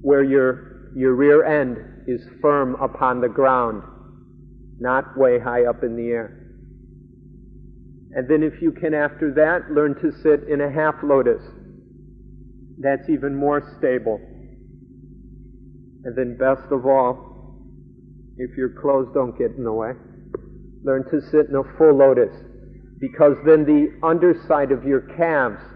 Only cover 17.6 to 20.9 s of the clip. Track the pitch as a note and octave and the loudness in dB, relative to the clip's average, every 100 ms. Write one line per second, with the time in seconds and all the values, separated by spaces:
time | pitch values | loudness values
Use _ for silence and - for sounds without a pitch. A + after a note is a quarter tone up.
17.6 | - - - - - - - - B2 - | -20 -20 -20 -20 -20 -20 -20 -14 -12 -6
18.6 | B2+ - C#3+ C3+ B2+ D3+ B2+ A#2 A#2+ C#3 | -8 -4 -2 -2 -2 -4 -4 -4 -6 -4
19.6 | A#2 A2 A2+ B2+ - - - - - - | -6 -6 -6 -12 -20 -20 -16 -16 -16 -20
20.6 | - - - | -20 -10 -4